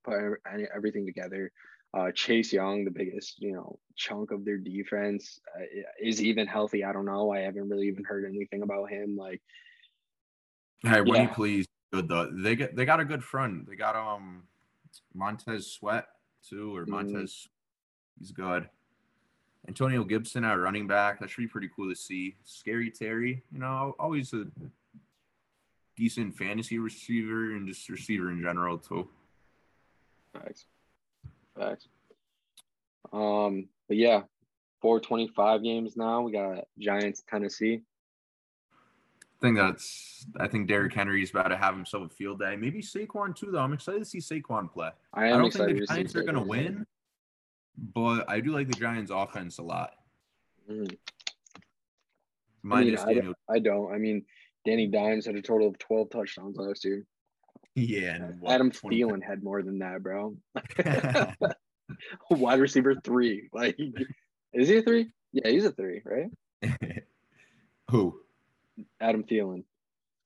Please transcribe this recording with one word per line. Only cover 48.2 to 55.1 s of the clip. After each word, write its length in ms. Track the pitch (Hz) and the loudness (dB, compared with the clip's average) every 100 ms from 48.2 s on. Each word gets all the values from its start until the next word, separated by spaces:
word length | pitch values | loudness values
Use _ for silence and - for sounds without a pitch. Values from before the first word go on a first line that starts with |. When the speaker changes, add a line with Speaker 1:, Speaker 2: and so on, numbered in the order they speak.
| - | 0
Speaker 2:
I 120 | 107 | -2
do 120 | 127 | 0
like 160 | 151 135 | 0 -2
the 60 | 120 | -2
Giants 320 | 117 117 98 | -2 -4 -4
offense 460 | 95 101 104 87 - | -4 -4 -6 -10 -10
a 40 | |
lot. 320 | 85 85 82 - _ _ _ _ _ _ 104 | -8 -6 -6 -10 _ _ _ _ _ _ -12
Speaker 1:
Mm. 120 | 107 | -8
I 20 | |
mean, 120 | 190 - - - - - _ - _ _ _ _ _ _ _ _ _ _ | -8 -10 -18 -14 -14 -14 _ -20 _ _ _ _ _ _ _ _ _ _
Speaker 2:
Minus 380 | - 104 120 - | 2 4 6 4
Speaker 1:
I 40 | 107 | 4
Speaker 2:
Daniel. 180 | 113 | 4
Speaker 1:
don't, 120 | 92 87 - | 2 -4 0
I 100 | 113 | 2
don't. 340 | 107 101 101 | 4 2 0
I 40 | 104 | -2
mean, 260 | 110 104 - - _ _ - | 0 -2 -4 -18 _ _ 0
Danny 200 | 113 107 | 2 4
Dimes 380 | 101 104 | 4 4